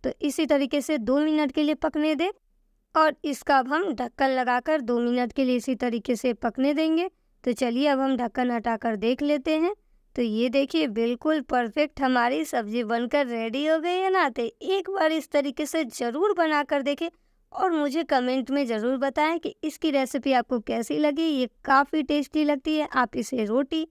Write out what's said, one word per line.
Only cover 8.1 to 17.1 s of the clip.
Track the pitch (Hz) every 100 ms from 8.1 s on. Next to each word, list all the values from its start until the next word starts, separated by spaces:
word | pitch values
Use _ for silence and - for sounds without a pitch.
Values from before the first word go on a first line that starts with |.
| 254
ढक्कन | 240 - 247
हटाकर | 233 220 226 233 214
देख | 220 262
लेते | 294 294 269 311
हैं। | 339 415 _ _ _ -
तो |
ये | 240 214 247
देखिए | 269 277 330 294
बिल्कुल | 214 233 240 311 311
परफेक्ट | 254 247 240 247 294 -
हमारी | 262 254 240 285 311
सब्ज़ी | 262 208 226 220
बनकर | 233 240 285 269
रेडी | 233 226 240 302
हो | 320
गई | 330 359
है | 381
ना। | 381 302
तो | 226 233 -
एक | - 381 370
बार | 392 311
इस | 320 277
तरीके | 294 285 262 302
से | 330 277
ज़रूर | - 240 247 403 392
बनाकर | 320 302 285 285
देखें | 269 285 330